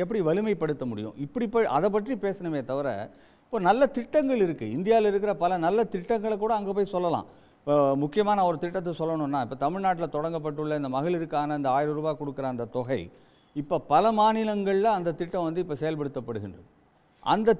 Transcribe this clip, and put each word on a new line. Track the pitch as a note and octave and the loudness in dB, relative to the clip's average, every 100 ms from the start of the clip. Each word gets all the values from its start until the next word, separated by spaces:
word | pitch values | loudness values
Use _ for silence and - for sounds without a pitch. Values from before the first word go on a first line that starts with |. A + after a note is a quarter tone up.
எப்படி | F3+ A3 D#3 | 0 0 2
வலிமைப்படுத்த | F#3+ A3 F#3+ D#3 C#3 B2+ | 2 0 0 -2 -2 -4
முடியும், | G#2+ G#2+ - | -6 -8 -8
இப்படி | C#3+ B3 A3 | -8 -4 -2
ப-, | A3+ G#3 C3 | 0 2 2
அதை | G3+ | 2
பற்றி | G#3 G#3+ A#3 G3 | 0 -2 -4 -2
பேசணுமே | G3 F3 D3+ B2 | -4 -4 -4 -2
தவிர | C3+ C#3 G2+ A2 - - _ - | -2 -2 -4 -8 -14 -20 _ -6
இப்போ | A3+ F3+ | 0 4
நல்ல | A3+ C#4 B3+ | 6 4 0
திட்டங்கள் | A#3 D4+ C4+ B3 | 0 0 2 2
இருக்கு, | F3+ D#3 G#2+ B2+ | 2 0 -4 -2
இந்தியால | F#3+ A3+ G#3 | 4 4 4
இருக்கிற | G3 G#3 E3+ | 2 0 0
பல | F3 F#3 | 0 2
நல்ல | E3 G#3 A3+ | 2 2 0
திட்டங்களை | F#3+ F3 A3+ G#3+ G#3 | -2 -2 -2 0 -2
கூட | A3 A3 | 0 -2
அங்க | G3 G3+ | -2 -2
போய் | G3 | 0
சொல்லலாம். | F#3 F3 C3 - - _ _ | 0 0 0 -4 -18 _ _
இப்போ | - D3 C#3 C#3 | 2 4 6 4
முக்கியமான | D3 G#3 G#3 G#3 F3+ | 0 2 2 4 2
ஒரு | D#3 | 2
திட்டத்தை | F3 F#3 F3 E3 | -2 -4 -6 -4
சொல்லணும்னா, | D#3+ D#3+ C#3+ C#3 A#2 | -2 -2 -2 -2 -4
இப்போ | C3 | -2
தமிழ்நாட்டுல | C#3+ F#3+ F#3+ E3+ D#3+ D3 | -2 0 0 0 -2 -2
தொடங்கப்பட்டுள்ள | D#3+ E3 D3+ D3 D3+ D3+ | -2 -4 -6 -4 -4 -2
இந்த | C#3 C3 | -2 -2
மகளிருக்கான | D#3+ F3 D#3+ D3+ D3 D3 | 0 -2 -2 -2 -2 -2
இந்த | C3+ C3 | 2 2
ஆயிரம் | D3+ D3+ | 2 -2
ரூபாய் | D#3 D3 | -4 -4
கொடுக்குற | C#3+ C#3 C3+ | -6 -4 -4
அந்த | B2 A#2 B2 | -4 -4 -4
தொகை | A#2+ B2+ F2 - _ _ _ D3 | -2 -4 -6 -16 _ _ _ -10
இப்ப | C#3+ E3 - | -4 -4 2
பல | D3+ G#3+ A3 | 4 4 4
மாநிலங்கள்ல | G#3+ A3 A3 G#3 G3 G3 A3 G3+ | 4 2 0 -2 0 2 2 2
அந்த | E3+ D#3 | -2 -4
திட்டம் | E3+ F#3+ E3 | -4 -2 -2
வந்து | E3 F3+ | -2 -4
இப்ப | C#3+ | -4
செயல்படுத்தப்படுகின்றது. | D#3 D#3 C#3+ C3 A#2+ A2 G2+ F2 - _ _ _ _ _ - | -4 -2 -4 -6 -8 -8 -8 -12 -20 _ _ _ _ _ 0
அந்த | F3+ A3 | 2 4